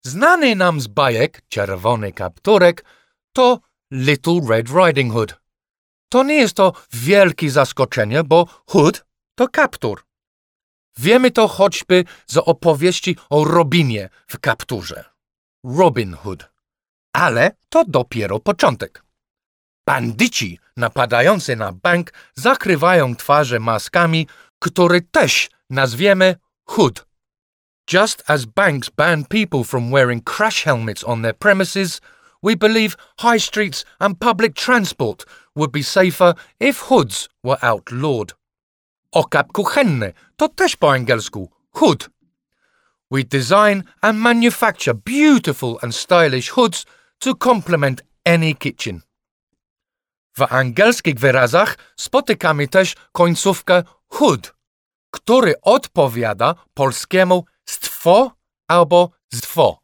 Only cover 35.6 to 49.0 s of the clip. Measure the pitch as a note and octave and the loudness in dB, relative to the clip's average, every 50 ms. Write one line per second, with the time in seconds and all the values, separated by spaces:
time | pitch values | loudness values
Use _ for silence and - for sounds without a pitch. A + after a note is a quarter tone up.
35.6 | D3+ D3 - D3+ C3+ - - G3 F#3 F#3 - - F#3 F3 E3+ - - _ _ _ | -4 -4 -4 -6 -6 -2 0 2 2 2 2 2 2 2 2 0 -10 _ _ _
36.6 | A3+ C#4 C4 - - - C4 A3+ C#3+ G#2 - - - - _ _ - B2+ B2+ - | -2 -2 -2 -2 -2 0 2 2 2 0 -6 -12 -12 -14 _ _ -4 -4 -4 0
37.6 | - A#2+ A2+ G2+ _ - A#2+ B2 C#3 D#3 C3+ A2+ G2+ F2+ - _ _ _ _ _ | 0 -2 -2 -2 _ -12 -8 -6 -4 -2 -2 -4 -6 -8 -12 _ _ _ _ _
38.6 | _ _ _ _ _ _ _ _ _ _ - E3+ D3 - - D3 C#3 _ _ G#3 | _ _ _ _ _ _ _ _ _ _ -2 -2 -2 0 -2 -2 -2 _ _ -4
39.6 | G3+ F#3 - D4 C4+ G#3+ D3 B2 G#2+ F#2+ - _ _ _ _ - D4 D4+ _ - | -4 0 0 2 2 2 0 -2 -4 -8 -10 _ _ _ _ -2 -2 -2 _ 0
40.6 | F#4+ F4 - _ - D3+ C3+ C3 B2 A2+ B2 A2+ G#2 - - G#2+ F#2+ - _ _ | 0 0 0 _ 2 2 2 2 2 0 -2 -2 -2 -8 -12 -14 -14 -14 _ _
41.6 | _ _ _ - - A#3 D3+ - - - _ _ _ _ _ _ _ _ _ _ | _ _ _ 2 2 2 2 0 -6 -20 _ _ _ _ _ _ _ _ _ _
42.6 | _ _ _ _ _ _ _ _ _ _ C3 C3+ C3 - - C#3 B2+ A2+ F#3 G3+ | _ _ _ _ _ _ _ _ _ _ -4 -4 -4 -2 -4 -4 -2 2 2 4
43.6 | G#3 G#3 G3+ G3 F3+ _ _ _ - G#3+ A3 G#3+ A3+ A#3+ A#3+ A#3 A#3 A#3+ A3+ - | 4 2 0 -2 -6 _ _ _ -2 -2 0 0 0 2 2 4 2 2 2 2
44.6 | A#3+ A3 - - - C#3+ A#2 G#2 _ G#3 B3 C#4+ D4+ D#4 C#4+ A#3 - E3 C3+ - | -2 -2 -2 -2 -4 -4 -4 -4 _ -6 0 2 4 6 4 4 2 -2 -6 -4
45.6 | - - - - - A#2+ A2+ - - _ F#3 F3 E3 D3+ C3 C3 A#2+ - - B3+ | -6 -8 -6 -6 -8 -8 -8 -8 -2 _ 2 4 4 2 0 -2 -4 -4 0 0
46.6 | A#3+ A3 E3 - - _ _ _ _ _ _ _ - C4 - - - B3+ B3 G3+ | 0 0 0 -6 -14 _ _ _ _ _ _ _ -4 -4 -4 -2 0 0 0 0
47.6 | E3 - F3 D#3 C#3+ C3+ B2+ - _ _ _ _ _ E3+ E3+ E3 D#3+ D#3+ D3+ _ | 0 -2 -2 0 0 -2 -2 -6 _ _ _ _ _ 2 2 2 2 0 -2 _
48.6 | - C#3+ - - - A#2 F#2 E2+ | -6 -10 -8 -8 -10 -10 -10 -12